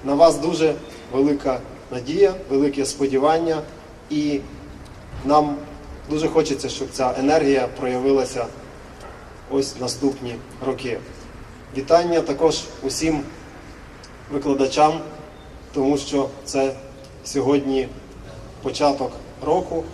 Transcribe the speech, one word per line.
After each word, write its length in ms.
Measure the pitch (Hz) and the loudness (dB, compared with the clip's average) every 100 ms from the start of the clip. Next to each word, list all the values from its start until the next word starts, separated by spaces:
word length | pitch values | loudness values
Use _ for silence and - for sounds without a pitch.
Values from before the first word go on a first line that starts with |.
на 100 | 135 | 0
вас 240 | 143 165 147 | 8 8 6
дуже 360 | 156 160 160 143 - - - | 0 2 2 2 -6 -16 -4
велика 480 | 131 143 139 139 123 - - - | 2 4 4 0 -2 -6 -16 -10
надія, 420 | 123 123 165 196 185 - | -8 -4 4 4 4 0
велике 360 | 135 143 139 135 | 2 2 2 -4
сподівання, 760 | - 139 131 143 160 165 156 151 - - - - | 0 0 4 4 4 2 -2 -4 -14 -18 -20 -4
і 300 | 151 147 147 - - - - - - - - 135 | -2 0 -2 -6 -14 -16 -16 -16 -18 -14 -8 4
нам 300 | 151 147 143 - - - - - | 4 4 -2 -8 -14 -14 -14 -4
дуже 180 | 151 156 | 0 2
хочеться, 420 | 160 151 135 131 | 4 2 0 -4
щоб 180 | - 131 | -4 -6
ця 240 | - 131 127 | 0 0 2
енергія 480 | 135 156 143 135 123 - | 4 4 6 4 2 -2
проявилася 680 | 131 127 131 139 123 127 117 - - - - - - - - - - | -2 2 4 4 2 -2 -4 -6 -16 -18 -18 -16 -16 -16 -18 -18 -2
ось 280 | 139 135 - | 0 0 -2
наступні 560 | 123 - 139 127 123 117 - - 127 | -6 0 0 0 -6 -8 -12 -6 -4
роки. 340 | 131 127 110 - - - - - - - 123 | -4 -4 -6 -8 -16 -16 -18 -18 -18 -10 -8
Вітання 440 | 135 165 170 170 | 4 6 6 2
також 420 | 151 139 156 - - - | 2 4 4 2 -4 -6
усім 380 | 135 131 160 151 - - - - - - - - - - - | -4 0 0 0 -2 -12 -16 -18 -18 -18 -18 -18 -18 -18 -6
викладачам, 680 | 143 147 135 135 - 151 160 - - - - - - - | -4 0 2 2 6 6 4 -6 -14 -16 -18 -18 -18 -8
тому 240 | 143 135 143 | 0 2 2
що 320 | - 143 135 - - | 2 0 0 -4 -4
це 280 | 139 135 135 - - - - | 0 0 0 -12 -16 -18 -16
сьогодні 640 | - 143 127 143 135 135 123 - - - - - - - | -4 0 4 4 4 0 0 -6 -16 -16 -16 -16 -16 -8
початок 500 | - - 147 - - - - - 151 | -6 4 4 4 -2 -6 -16 -8 0
року 380 | 175 180 165 - | 0 0 -4 -4